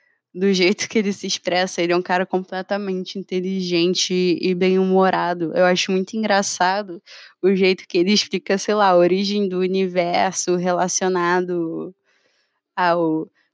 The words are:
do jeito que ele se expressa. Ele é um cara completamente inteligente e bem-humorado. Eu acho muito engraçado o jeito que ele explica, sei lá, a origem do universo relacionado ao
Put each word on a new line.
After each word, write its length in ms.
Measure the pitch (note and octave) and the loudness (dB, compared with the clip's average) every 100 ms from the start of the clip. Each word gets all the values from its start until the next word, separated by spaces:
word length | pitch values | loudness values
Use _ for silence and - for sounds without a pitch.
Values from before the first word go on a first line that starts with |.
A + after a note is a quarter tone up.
| _ _ _ | _ _ _
do 180 | F3+ G3 | -2 0
jeito 360 | F#3 F3+ - - | 2 2 0 -2
que 100 | A3+ | -2
ele 140 | G3+ | -2
se 140 | F#3+ F#3+ | -4 -6
expressa. 560 | - - F3 F#3 - | -6 -2 -2 -2 -2
Ele 100 | F3 | 0
é 40 | F3 | 0
um 60 | |
cara 220 | F3+ F3+ F#3+ | 0 -2 0
completamente 920 | F#3 F#3 F#3 F#3+ G3+ G3+ F#3 F#3 G3+ | -4 -6 -8 -6 -4 -4 -6 -6 -10
inteligente 1200 | F3+ F#3 F#3 F#3+ F3+ F3 F3 F3+ - F#3 F3+ E3+ | -6 -4 -4 -4 -2 0 2 0 0 0 0 0
e 140 | F#3+ | 0
bem-humorado. 960 | F3+ F#3 F#3+ F#3+ F#3+ F#3+ E3+ E3+ F3 D#3+ | 0 2 2 4 4 4 2 -2 -2 -2
Eu 100 | - | 2
acho 260 | F3+ F3+ - | 2 2 0
muito 260 | F#3 F#3+ A3 | -2 -2 -4
engraçado 840 | G#3+ G3 G3 - F3+ G3 G3+ E3+ - - - _ | 0 0 0 0 0 0 -6 -12 -16 -20 -20 _
o 120 | F#3 | 0
jeito 300 | G3 F#3+ F#3+ - | 2 2 0 -2
que 100 | F3 | 0
ele 140 | F3+ | 2
explica, 440 | G#3 - F#3+ - G3 | 0 0 -4 -2 -2
sei 180 | - | 0
lá, 140 | G#3+ G3 | 2 4
a 60 | F3+ | 6
origem 520 | F3 F#3 G3+ G#3 G3+ | 4 2 -2 -2 -2
do 100 | F3+ | -2
universo 1000 | F#3 F#3+ F#3+ F3+ F3 F3+ F#3+ F#3 - F3+ | -2 0 0 0 0 0 0 -2 -2 0
relacionado 1400 | F3+ F3 F3+ - F#3+ F#3 F3 F3+ F3+ F3 E3 E3 E3 - _ _ _ _ _ _ _ - | 0 0 0 -2 -2 0 0 0 0 -4 -4 -6 -10 -14 _ _ _ _ _ _ _ -2
ao 520 | F3+ E3+ E3 D#3 - _ _ | 0 2 0 -2 -4 _ _